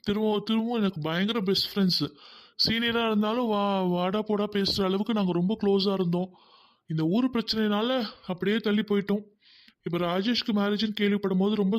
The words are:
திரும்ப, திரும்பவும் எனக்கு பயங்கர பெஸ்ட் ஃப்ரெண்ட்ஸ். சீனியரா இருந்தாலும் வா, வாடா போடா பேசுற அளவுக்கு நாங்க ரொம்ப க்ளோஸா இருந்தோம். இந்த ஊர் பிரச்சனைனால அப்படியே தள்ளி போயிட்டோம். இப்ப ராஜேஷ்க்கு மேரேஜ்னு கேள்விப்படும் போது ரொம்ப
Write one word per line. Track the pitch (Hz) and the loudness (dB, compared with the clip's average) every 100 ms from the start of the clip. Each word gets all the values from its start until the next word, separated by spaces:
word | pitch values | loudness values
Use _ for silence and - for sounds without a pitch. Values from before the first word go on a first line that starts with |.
திரும்ப, | - 202 220 208 208 | -4 0 0 0 0
திரும்பவும் | 220 226 240 | -2 0 0
எனக்கு | 196 170 | -2 -2
பயங்கர | 156 170 202 240 | -4 -2 0 0
பெஸ்ட் | 190 190 - | 0 0 -2
ஃப்ரெண்ட்ஸ். | 208 185 165 147 - - - - - - | 0 2 2 -2 -8 -20 -20 -10 -2 0
சீனியரா | 226 233 233 226 | 0 0 0 2
இருந்தாலும் | 214 214 233 240 | 2 2 0 0
வா, | 208 202 196 | 0 0 0
வாடா | 185 175 180 214 | 0 0 0 -2
போடா | 214 208 | 0 -2
பேசுற | 208 202 190 - | 0 0 0 0
அளவுக்கு | 190 190 214 | 0 0 0
நாங்க | 214 185 | 0 0
ரொம்ப | 170 180 214 | 2 0 0
க்ளோஸா | 202 196 196 | 2 2 2
இருந்தோம். | 190 180 175 185 - - - _ _ - | 0 0 -2 -4 -10 -20 -20 _ _ -6
இந்த | 160 | -2
ஊர் | 160 208 254 | 0 2 0
பிரச்சனைனால | 240 220 220 214 208 233 262 208 - - | 0 -2 0 0 0 0 -2 -4 -8 -10
அப்படியே | 175 185 220 | -4 0 0
தள்ளி | 220 208 | 2 0
போயிட்டோம். | 208 202 202 202 - _ _ - - _ | 2 0 0 -2 -4 _ _ -20 -20 _
இப்ப | - 170 | -6 -2
ராஜேஷ்க்கு | 175 180 202 233 - | 0 0 0 -2 0
மேரேஜ்னு | 208 202 208 220 208 | 0 0 0 -2 0
கேள்விப்படும் | 202 202 196 185 | 0 0 0 0
போது | 202 214 | 2 2
ரொம்ப | 190 | 0